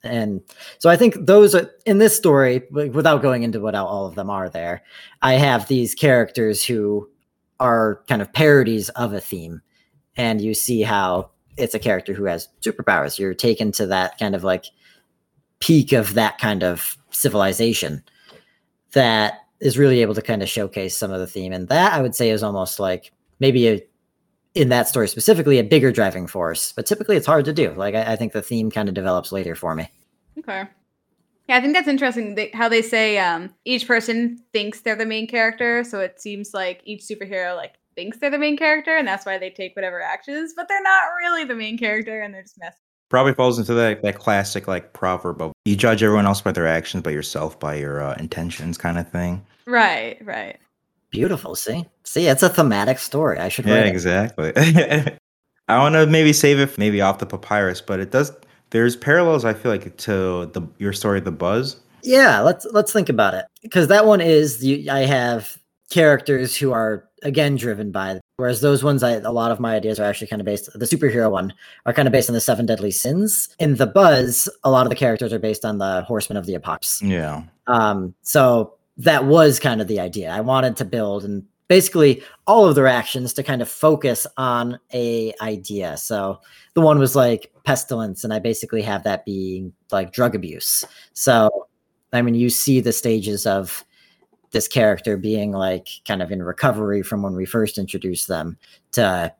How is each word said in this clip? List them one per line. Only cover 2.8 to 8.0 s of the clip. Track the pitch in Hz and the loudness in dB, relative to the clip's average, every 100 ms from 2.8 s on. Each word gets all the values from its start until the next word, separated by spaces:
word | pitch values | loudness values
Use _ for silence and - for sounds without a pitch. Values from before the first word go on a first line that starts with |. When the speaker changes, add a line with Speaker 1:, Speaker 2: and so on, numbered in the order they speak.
| 147 | -2
Speaker 1:
without | 127 160 147 | 0 2 2
going | 139 127 | 2 0
into | 117 107 | -2 -4
what | 107 | -4
all | 101 95 101 98 | -4 -4 -6 -8
of | |
them | 85 98 | -8 -6
are | 98 92 | -6 -6
there, | 82 85 90 _ - - _ | -8 -8 -10 _ -20 -20 _
I | 127 | 2
have | 131 143 120 101 | 4 4 2 0
these | 131 117 | -2 -2
characters | - 147 123 107 - 110 104 | 0 4 4 2 -2 -2 -2
who | - 117 104 104 - _ _ _ _ _ | -2 -2 -2 -4 -6 _ _ _ _ _
are | 127 117 110 101 | 0 2 0 -2